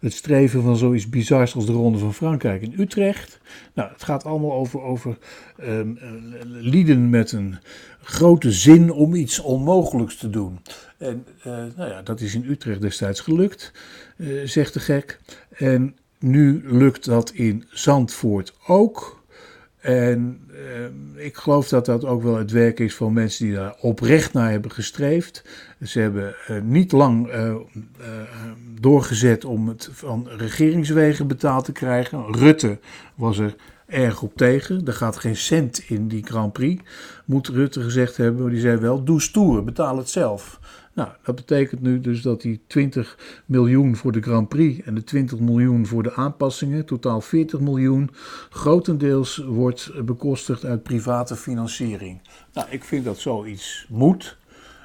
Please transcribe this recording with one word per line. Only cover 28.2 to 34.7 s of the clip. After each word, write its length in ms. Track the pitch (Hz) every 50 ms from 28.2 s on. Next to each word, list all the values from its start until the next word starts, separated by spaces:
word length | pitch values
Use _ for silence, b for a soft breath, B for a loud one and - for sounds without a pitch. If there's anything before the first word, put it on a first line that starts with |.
| 110 110 117 113 113 117 113 120 120 120 113 110
doorgezet 640 | 113 135 147 139 120 - 120 107 123 123 113 107 -
om 240 | 135 120 110 110 113
het 200 | 113 113 - - 135
van 360 | - - 139 117 113 123 123
regeringswegen 1000 | 120 107 113 110 - - 156 156 165 175 151 147 156 160 156 151 147 143 147
betaald 380 | 135 139 131 - 147 131 131 131
te 80 | - 135
krijgen. 600 | - 139 127 123 123 123 - - 156 - 107 110
Rutte 440 | 117 127 151 151 156 - 110 101 - B B B B B B B
was 240 | - 117 113 107 104
er 160 | 107 104 104 b b b b b b
erg 360 | - - 135 127 117 101 - -
op 140 | 107 -
tegen. 500 | - 127 123 131 139 - -